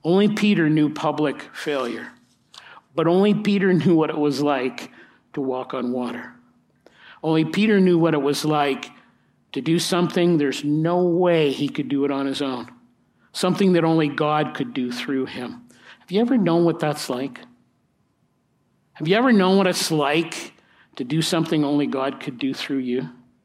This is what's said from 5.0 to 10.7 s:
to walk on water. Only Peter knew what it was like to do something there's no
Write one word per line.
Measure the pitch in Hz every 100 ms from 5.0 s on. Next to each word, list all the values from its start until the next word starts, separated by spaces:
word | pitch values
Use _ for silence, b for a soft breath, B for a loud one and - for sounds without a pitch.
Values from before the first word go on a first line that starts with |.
| B B _
to | -
walk | 131 127 127
on | 135 123
water. | 123 120 120 - - _ _ _ _ B B B B
Only | 156 160
Peter | 160 190 214 208
knew | 185 175
what | 165
it | 151
was | 139 139
like | 156 151 143 135 - b b b b b _
to | 139
do | 156 170
something | - 180 175 185 175 165
there's | 143 131
no | 147